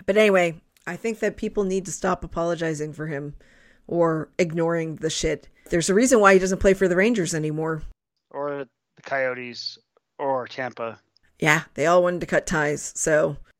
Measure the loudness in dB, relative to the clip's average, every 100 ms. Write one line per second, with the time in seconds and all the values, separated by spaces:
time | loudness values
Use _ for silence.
0 | 0 4 6 6 2 -2 _ _ -12 -8
1 | -6 -4 -4 -4 -6 -2 -2 -2 -6 -6
2 | -4 -4 -4 -4 -4 -2 -4 -4 -8 -8
3 | -8 -8 -10 -14 _ _ _ _ -6 0
4 | 2 0 -4 -2 -2 0 0 0 -4 -6
5 | -6 -2 -4 -4 -8 _ -4 -2 2 4
6 | 6 6 8 6 4 2 2 4 2 2
7 | 2 2 -2 -4 -4 -4 -6 -6 -10 -16
8 | _ _ _ -10 -8 -8 -10 _ _ _
9 | -6 -4 -2 -4 -10 -12 -14 -14 _ _
10 | _ -8 -4 -2 -4 -8 -8 -8 -10 -12
11 | _ _ _ -2 2 2 0 -2 2 4
12 | 2 -2 -2 -2 0 -2 -2 -4 -8 -6
13 | 0 2 0 -4 -14 _